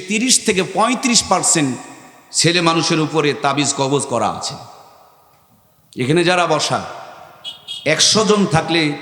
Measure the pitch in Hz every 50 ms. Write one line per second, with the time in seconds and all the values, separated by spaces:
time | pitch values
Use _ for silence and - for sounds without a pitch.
0 | 185 196 208 202 247 262 - - - 220 202 185 175 - - 180 220 247 254 -
1 | - 240 233 - - - 190 175 151 - - 165 143 131 120 - - - - -
2 | - - - - - - - - - 165 170 175 165 165 165 165 151 - 175 156
3 | 156 143 151 160 147 147 135 143 - 139 135 147 139 120 - - 139 135 143 139
4 | 131 - 123 113 107 92 87 - - - 139 - - - - - - - - -
5 | - - _ _ _ _ _ _ _ _ _ _ _ _ _ _ _ _ - -
6 | 127 123 160 175 170 180 180 180 170 160 156 147 - - 131 104 87 - - -
7 | - - - - - - - - - - - - - - - - - 139 156 156
8 | - - 190 214 220 190 208 202 190 135 147 160 156 - 165 170 156 147 143 -